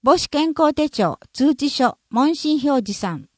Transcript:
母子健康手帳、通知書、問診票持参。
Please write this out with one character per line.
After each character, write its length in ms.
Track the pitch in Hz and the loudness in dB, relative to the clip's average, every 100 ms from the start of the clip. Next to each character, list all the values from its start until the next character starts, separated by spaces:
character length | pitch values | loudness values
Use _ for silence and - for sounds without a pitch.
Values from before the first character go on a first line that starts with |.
母 140 | 247 349 | 4 2
子 120 | - | 2
健 240 | 285 320 | -2 -2
康 200 | 302 302 | 2 2
手 160 | 302 302 | 2 -2
帳、 300 | - 175 - - | 0 -2 -2 -14
通 240 | - 277 | 0 0
知 140 | 262 285 | 2 -2
書、 280 | - 247 - _ | 0 -2 -2 _
問 240 | 226 285 | 0 0
診 240 | 330 302 302 | 0 -2 0
票 220 | 285 262 | 0 0
持 120 | 202 | -2
参。 340 | 202 190 151 147 | -8 -6 -8 -14